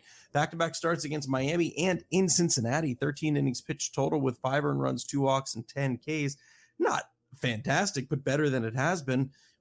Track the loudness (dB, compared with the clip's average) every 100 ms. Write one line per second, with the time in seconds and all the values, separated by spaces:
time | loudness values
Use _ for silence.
0 | -6 -20 -4 -2 0 0 -2 -2 -2 0
1 | -2 -4 -2 0 2 2 0 2 2 0
2 | 0 2 4 4 4 2 0 0 0 -2
3 | -2 -2 0 2 0 -2 -6 -6 -6 -2
4 | 0 2 0 -2 0 0 0 0 0 -2
5 | -4 0 2 2 0 -8 -8 -4 -2 -2
6 | -4 -2 -2 -4 _ -20 _ -2 0 0
7 | -4 _ _ -6 -4 -2 0 0 0 -2
8 | -4 -4 0 0 2 0 -2 0 0 0
9 | 0 0 0 -6 _ _